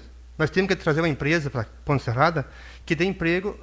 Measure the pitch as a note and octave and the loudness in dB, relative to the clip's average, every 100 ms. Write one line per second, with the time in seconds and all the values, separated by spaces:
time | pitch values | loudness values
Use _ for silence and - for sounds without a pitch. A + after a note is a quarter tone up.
0 | - - - - D#3 F#3 F#3+ F#3 - D3+ | -6 -20 -16 -2 0 2 2 0 2 2
1 | E3+ C#3+ D3 E3+ C#3+ B2 A2 - - C#3+ | 2 0 0 0 0 -4 -6 -8 -2 0
2 | - A#2 D#3 E3 - - - - - D#3+ | 0 2 4 2 -4 -10 -18 -16 -2 0
3 | F#3 F#3+ E3 F3 G3 - | 2 2 0 0 0 -6